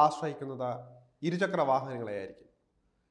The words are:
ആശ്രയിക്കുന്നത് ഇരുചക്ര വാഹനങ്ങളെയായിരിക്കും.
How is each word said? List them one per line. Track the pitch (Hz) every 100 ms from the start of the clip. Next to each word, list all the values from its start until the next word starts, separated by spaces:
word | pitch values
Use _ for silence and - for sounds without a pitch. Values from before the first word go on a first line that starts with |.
ആശ്രയിക്കുന്നത് | 151 151 156 139 135 127 127 117 - - - _ 160
ഇരുചക്ര | 175 190 170 139
വാഹനങ്ങളെയായിരിക്കും. | 131 135 120 110 101 95 - - _ _ _ _ _ _